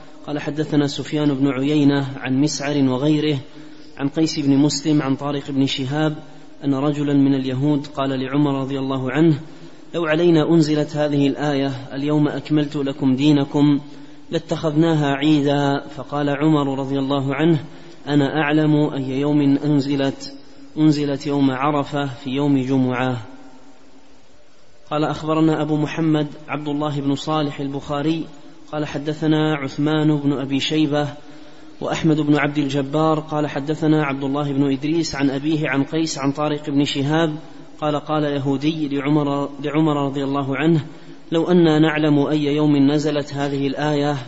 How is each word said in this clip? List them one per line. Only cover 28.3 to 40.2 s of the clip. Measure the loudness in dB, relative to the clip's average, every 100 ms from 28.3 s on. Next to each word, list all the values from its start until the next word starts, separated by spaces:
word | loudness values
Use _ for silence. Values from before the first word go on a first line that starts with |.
| -12 -20 -20 -10
قال: | -6 -4
حدثنا | -6 -6 -2 0 2 2
عثمان | 0 -4 -2 0 2 2 2
بن | 0
أبي | -2 -2 -2
شيبة | 0 0 2 0 -2 -6 -16 -18 -18 -18 -18 -10
وأحمد | -6 0 2 4
بن | 4 4
عبد | 2 0
الجبار | -2 -2 -2 0 2 0
قال: | -2 -4 -4
حدثنا | -4 -4 -2 2 2
عبد | 2 -2
الله | -2 -2 -2
بن | 2 2
إدريس | 2 0 0 -2
عن | 0 0
أبيه | 0 0 0 0
عن | 0
قيس | 0 0 -2 -2
عن | -2
طارق | 0 -2 -2 -2
بن | 0
شهاب | 0 0 0 2 0 -2 -10 -18 -16 -6
قال: | -2 -2
قال | -2 -2
يهودي | 0 0 0 0 0 -2 -2
لعمر، | -2 2 2 2 0 -4 -6
لعمر | -4 2 2 2 0
رضي | -2